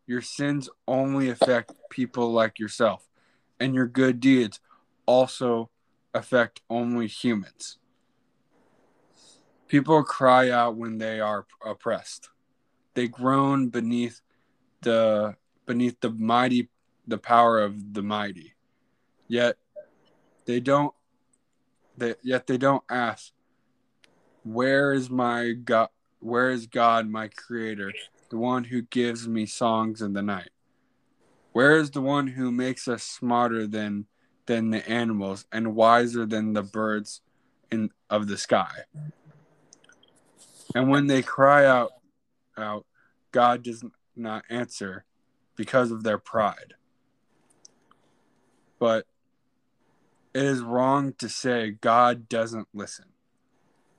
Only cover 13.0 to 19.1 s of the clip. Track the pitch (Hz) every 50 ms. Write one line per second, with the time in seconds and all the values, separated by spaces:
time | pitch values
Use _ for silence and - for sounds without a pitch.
13 | 123 117 120 123 123 131 135 139 139 135 139 139 131 123 113 120 113 113 120 120
14 | 120 120 - - _ _ _ _ _ _ _ _ _ _ _ _ - 120 113 113
15 | 113 110 107 104 107 107 98 _ _ _ _ _ _ - 120 120 123 120 120 -
16 | - 117 113 110 110 113 117 120 127 127 123 123 117 - _ _ _ _ _ _
17 | _ 120 117 - - - 120 117 120 117 113 110 104 101 104 104 101 104 101 107
18 | 101 104 107 104 104 101 92 90 78 - _ _ _ _ _ _ _ _ _ _
19 | _ _